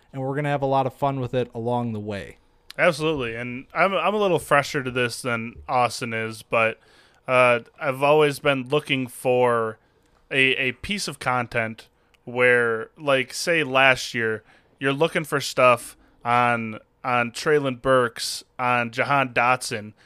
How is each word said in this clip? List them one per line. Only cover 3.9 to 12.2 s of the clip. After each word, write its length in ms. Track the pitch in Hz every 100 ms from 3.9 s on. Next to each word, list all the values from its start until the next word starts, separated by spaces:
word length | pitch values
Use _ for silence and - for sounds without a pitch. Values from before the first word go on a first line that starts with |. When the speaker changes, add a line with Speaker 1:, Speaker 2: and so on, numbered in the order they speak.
Speaker 2:
I'm 220 | 190 165 214
a 40 |
little 200 | 202 165
fresher 420 | - 143 139 151
to 80 | 127
this 320 | 123 123 -
than 360 | 127 117 113 113 -
Austin 460 | 131 120 - 123
is, 280 | 113 113 113
but, 380 | - 120 113 113 _ _ _ _ -
uh, 320 | 127 123 120 117 -
I've 220 | 156 131
always 380 | 143 151 151 139
been 280 | 147 139 123
looking 380 | 147 147 135 127
for 720 | - 131 123 123 120 113 107 _ _ _ _ _
a, 240 | 143 131 127
a 160 | 131
piece 340 | 117 - 202 185
of 100 | 147
content 720 | - 123 120 120 113 113 - _ _ _